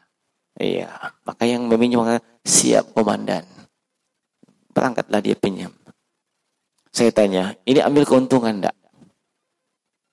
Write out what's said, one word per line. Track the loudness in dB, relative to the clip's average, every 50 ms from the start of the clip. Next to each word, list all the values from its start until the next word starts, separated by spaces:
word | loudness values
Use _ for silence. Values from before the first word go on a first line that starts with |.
| _ _ _ _ _ _ _ _ _ _ _
Iya. | -8 -6 -6 -4 -6 -8 -10 -14 -14 -16 -16 -16 _ -16
Maka | -12 -8 -4 -4 -2
yang | -2 -2 -2
meminjam, | 0 2 2 2 2 2 0 0 0 -2 -4 _ _ _ _ -4
"Siap, | -2 0 2 2 2 2 2 0 0 -2
komandan." | -2 0 0 -2 -4 -4 -6 -8 -8 -8 _ -20 -20 -20 _ _ _ _ _ _ _ _ _ _ _ _ _ _ _ _ _ _ _ _ _
Berangkatlah | -4 -2 -2 -2 -4 -6 -4 -2 -2
dia | -2 0 -2 -4
pinjam. | -2 -2 -6 -6 -6 -12 -16 -18 _ _ -20 -20 _ _ _ _ _ _ _ _ _ _ _ _ _ _ _ _ _ _ _ -2
Saya | 0 0 2
tanya, | 4 4 2 2 2 0 -2 -4 -6 _ -2
"Ini | 2 2 4
ambil | 4 4 4 2 4
keuntungan | 4 4 2 4 4 0 2 2 0 -4 -2
ndak?" | -4 -6 -6 _ _ _ _ _ -20 _ _ _ _ _ _ _ _ _ _ _ _ _ _ _ _ _ _ _ _ _